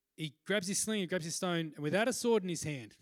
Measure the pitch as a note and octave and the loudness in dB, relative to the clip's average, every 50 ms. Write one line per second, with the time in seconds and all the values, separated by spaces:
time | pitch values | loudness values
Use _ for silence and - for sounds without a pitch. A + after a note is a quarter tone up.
0 | _ _ _ - D#3+ D3+ - _ _ - G3 G#3 F#3 F#3 G3 - - G#3+ A3 G#3 | _ _ _ -8 -8 -8 -8 _ _ -2 0 0 0 0 0 0 0 0 0 0
1 | F#3 D#3 F#3 F3+ D#3 E3+ - - F#3+ F3+ F3 E3 D#3+ D#3 - - D3 D3+ D#3+ F#3+ | 0 0 0 -2 -2 -4 -4 -2 0 0 2 0 0 -2 -4 -4 -2 2 2 2
2 | A#3 C4 A3 - - A#3 A3+ G#3+ F#3 F#3 E3+ - - D3+ D3 C3 A2+ G2+ - - | 2 2 0 0 2 4 4 4 2 0 -2 -2 -4 -4 -4 -6 -8 -12 -12 -10